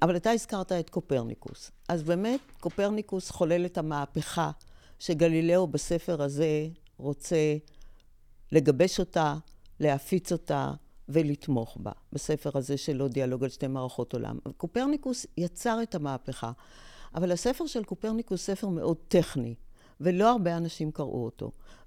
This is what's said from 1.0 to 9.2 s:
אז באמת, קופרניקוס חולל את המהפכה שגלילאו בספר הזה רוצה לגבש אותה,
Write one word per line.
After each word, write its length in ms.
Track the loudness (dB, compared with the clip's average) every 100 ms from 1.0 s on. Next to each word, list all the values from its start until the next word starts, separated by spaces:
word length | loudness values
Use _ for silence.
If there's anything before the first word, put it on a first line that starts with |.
| 0 0 0 -8 -12 -14 -18 -16 -4
אז 140 | -2
באמת, 360 | 0 0 0 -2 -4 -8
קופרניקוס 720 | -6 0 0 0 -4 -6 -6
חולל 360 | 0 2 2 0
את 120 | -2
המהפכה 760 | -2 -2 -2 -4 -4 -2 -2 -2 -16 -20 -20 -12
שגלילאו 680 | -2 4 6 6 6 4 4
בספר 540 | 0 -2 -2 0 -2
הזה 460 | 0 2 2 2 -2 -8 -20 -10
רוצה 600 | -6 -6 0 2 4 0 -4 -20 -20 -20 -20 -20 -20 -20 4
לגבש 480 | 6 6 6 4 4
אותה, 360 | 0 2